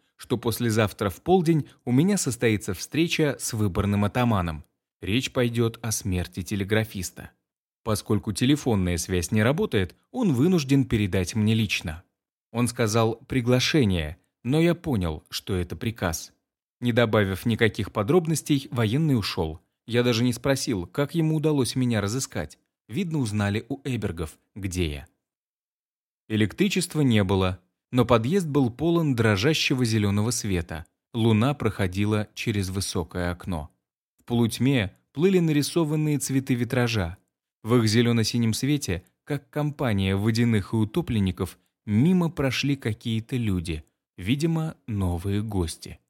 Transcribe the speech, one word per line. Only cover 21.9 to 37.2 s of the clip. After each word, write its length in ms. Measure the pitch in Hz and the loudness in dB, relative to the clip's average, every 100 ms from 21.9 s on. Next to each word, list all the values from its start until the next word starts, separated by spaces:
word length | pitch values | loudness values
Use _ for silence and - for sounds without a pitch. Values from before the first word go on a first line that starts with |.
| 110 | 0
разыскать. 580 | 101 127 - - 80 - _ _ _ | -2 -4 -6 -8 -8 -12 _ _ _
Видно, 300 | 123 180 156 | -6 -4 -2
узнали 460 | 117 104 101 104 - | -2 0 0 -2 -4
у 120 | 139 | -8
Эбергов, 540 | 143 120 101 85 80 - _ | -6 -4 -4 -6 -8 -12 _
где 360 | - 95 87 80 | -12 -8 -2 -4
я. 160 | 71 - _ _ _ _ _ _ _ _ _ _ _ _ | -4 -12 _ _ _ _ _ _ _ _ _ _ _ _
Электричества 720 | 107 107 - 196 185 165 151 | 0 0 2 0 0 -2 0
не 200 | 135 107 | 2 4
было, 360 | 95 98 92 92 _ _ _ | 4 2 0 -2 _ _ _
но 120 | 123 | 0
подъезд 420 | 120 120 117 196 165 | 4 4 4 0 0
был 240 | 143 123 | 0 0
полон 440 | - 160 170 156 | 0 0 0 2
дрожащего 720 | 117 110 101 131 156 - 135 | 2 2 2 2 0 0 0
зелёного 480 | 120 110 101 101 110 | 2 2 2 0 0
света. 540 | 120 107 87 85 78 - _ _ | -4 -2 -2 -4 -10 -14 _ _
Луна 400 | 117 113 107 123 | 0 2 4 2
проходила 720 | 139 113 - 95 90 104 107 104 | 0 -2 -2 -2 -2 0 0 -4
через 340 | - - 104 92 | -6 -4 -2 -2
высокое 600 | 95 - 95 80 90 87 | -4 -4 -6 -6 -4 -4
окно. 400 | 87 - 82 73 _ _ _ _ _ | -6 -8 -8 -10 _ _ _ _ _
В 60 | |
полутьме 720 | - 120 113 - 123 135 95 - _ | -4 0 0 2 0 2 -2 -6 _
плыли 260 | 139 185 185 | -2 2 4
нарисованные 800 | 165 147 135 170 156 156 151 143 | 4 2 0 0 0 0 0 -2
цветы 360 | - 135 131 | 0 -2 0
витража. 600 | 120 117 127 120 110 85 90 | -2 0 0 0 0 -2 -6